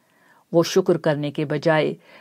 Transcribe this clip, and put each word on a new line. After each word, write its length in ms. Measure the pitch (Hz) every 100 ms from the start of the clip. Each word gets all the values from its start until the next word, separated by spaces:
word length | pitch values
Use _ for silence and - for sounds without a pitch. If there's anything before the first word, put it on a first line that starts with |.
| _ _ _ _ _
وہ 120 | 165
شکر 340 | 165 190 185 165
کرنے 340 | 165 147 147
کے 140 | 139 147
بجائے 480 | 151 160 156 147 - _ -